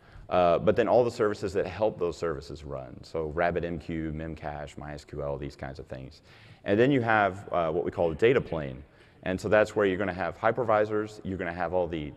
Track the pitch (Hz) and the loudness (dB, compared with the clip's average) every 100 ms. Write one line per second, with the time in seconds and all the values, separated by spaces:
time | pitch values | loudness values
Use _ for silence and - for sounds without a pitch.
0 | - - - 90 87 78 87 104 101 113 | -20 -20 -2 4 6 4 4 4 6 6
1 | 117 - 104 104 101 92 85 90 107 - | 4 2 0 0 -2 -2 -2 0 -2 0
2 | 87 76 85 69 69 71 73 67 64 - | -4 -2 -4 -4 -8 -12 -10 -10 -12 -16
3 | - 82 78 78 85 85 85 85 - 80 | -10 -6 -4 0 0 0 -4 -6 -8 -6
4 | 80 78 80 76 78 73 76 - 73 73 | -6 -6 -8 -10 -10 -10 -12 -12 -12 -14
5 | - 73 71 71 71 - 69 69 65 65 | -12 -8 -6 -6 -8 -10 -12 -12 -14 -14
6 | 65 - - - - - - 104 131 139 | -14 -18 -20 -20 -20 -10 0 4 4 4
7 | 117 107 98 95 - 87 80 82 - - | 4 4 4 0 -4 0 0 0 -2 0
8 | 85 78 117 127 - 80 69 65 - _ | 0 4 4 4 0 -4 -6 -10 -16 _
9 | - - - 95 104 107 107 107 101 92 | -20 -10 -6 -4 4 4 4 2 2 2
10 | 98 87 87 82 110 117 110 107 107 107 | -2 -2 -4 -2 0 0 2 2 2 -2
11 | 107 - 95 92 87 87 85 90 85 82 | -4 -8 -8 -6 -4 -4 -2 0 0 -2
12 | 73 | -8